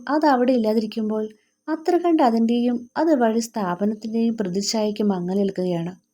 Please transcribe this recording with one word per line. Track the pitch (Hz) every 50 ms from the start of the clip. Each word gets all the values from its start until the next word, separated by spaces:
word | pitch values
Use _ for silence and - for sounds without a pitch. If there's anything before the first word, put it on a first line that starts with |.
| - -
അത് | 277 311 311
അവിടെ | 302 277 247 247 247
ഇല്ലാതിരിക്കുമ്പോൾ | 262 247 220 214 214 226 220 214 - 226 220 214 214 214 214 214 214 _ _ _ _ _ _ -
അത്ര | 311 320 320 - 349 339
കണ്ട് | 349 349 330 311 294
അതിന്റെയും | 240 226 226 226 226 233 240 240 247 247 240 - - _ -
അത് | 311 339 311
വഴി | 262 240 226 220 233
സ്ഥാപനത്തിന്റെയും | 226 - - 226 202 180 175 175 202 208 220 214 - 226 214 233 226 233 226 226
പ്രതിച്ഛായയ്ക്ക് | 208 185 175 196 202 - - 226 214 214 208 - 220
മങ്ങലേൽക്കുകയാണ്. | 208 196 180 175 175 190 202 202 196 196 - 180 180 180 165 165 170 185 - _ _